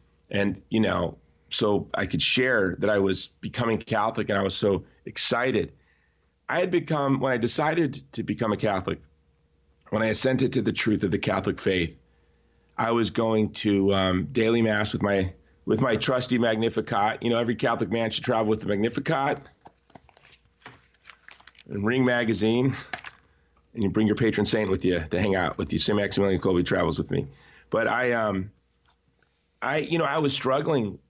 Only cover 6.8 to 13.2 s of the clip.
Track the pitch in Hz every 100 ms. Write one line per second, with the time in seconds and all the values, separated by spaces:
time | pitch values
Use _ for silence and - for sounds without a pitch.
6.8 | 139 151 139 135 135 123 117 - 151 165
7.8 | 151 - - - - 107 113 113 110 95
8.8 | 90 85 - _ _ _ _ _ _ _
9.8 | - 107 110 - 131 131 123 127 107 -
10.8 | 117 98 98 82 - 98 98 90 98 92
11.8 | 82 - _ _ _ _ _ _ _ -
12.8 | 113 117 104 -